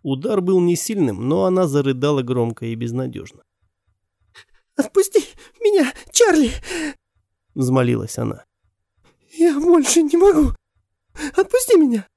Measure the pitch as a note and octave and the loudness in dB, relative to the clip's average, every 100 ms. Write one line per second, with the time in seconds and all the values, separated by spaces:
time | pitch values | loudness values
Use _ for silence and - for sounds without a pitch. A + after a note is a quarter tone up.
0 | D3 C3+ G3 G#3+ F3+ F#3 F3 F3 - G3+ | -6 -6 -2 -2 2 2 2 0 -2 -2
1 | C3+ G2 B2 E3+ F#3+ F#3 F3 C#3+ C3+ B2+ | -2 -2 -2 0 0 0 0 0 0 -2
2 | C#3+ C#3+ B2 B2 A#2 A2+ A#2 A2+ A#2 A#2+ | -2 -2 -2 -2 -4 -6 -10 -8 -6 -6
3 | C3 - - _ _ _ _ _ _ _ | -8 -10 -16 _ _ _ _ _ _ _
4 | _ _ _ - _ _ _ - - G4+ | _ _ _ -20 _ _ _ -8 -2 0
5 | G4 G4+ - - - _ A4+ G4 C4 - | 0 -2 -4 -18 -20 _ 0 2 0 -4
6 | - - A4+ D#4+ A#3+ - - F4 D4+ - | -6 2 4 4 0 -4 -10 -8 -8 -10
7 | _ _ _ _ _ - B2+ C3 B2 A#2 | _ _ _ _ _ -6 0 0 0 -2
8 | G#2+ - A2+ - _ _ _ _ _ _ | -6 -8 -8 -8 _ _ _ _ _ _
9 | _ _ _ - E4+ C#4+ E4 E4+ C#4 E4 | _ _ _ 0 0 2 2 2 4 2
10 | D4+ E4+ G4 D#4 C#4 - _ _ _ _ | 2 4 4 4 0 -4 _ _ _ _
11 | _ - D4 - F#4 B4 B4+ G4 C#4+ A3+ | _ -12 -6 -4 0 0 4 4 4 0
12 | - | -6